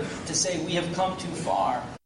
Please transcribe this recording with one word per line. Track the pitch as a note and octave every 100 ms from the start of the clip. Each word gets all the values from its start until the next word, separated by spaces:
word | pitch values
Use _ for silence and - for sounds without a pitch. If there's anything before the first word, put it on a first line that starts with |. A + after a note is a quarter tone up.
| - - -
to |
say, | D3+ F#3+ F3 D#3+
"We |
have | F3 E3+
come | F3 F#3 F3+
too | E3+
far." | - E3+ G2 F#2+ B2 A#2 -